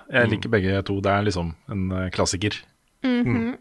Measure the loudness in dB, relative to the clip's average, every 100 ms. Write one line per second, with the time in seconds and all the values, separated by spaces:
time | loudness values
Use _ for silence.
0 | 0 2 2 2 0 2 2 0 0 0
1 | 2 2 2 0 -4 -6 -8 -4 -2 -2
2 | -2 0 0 0 -2 -4 -10 _ _ _
3 | -2 0 2 0 -2 -6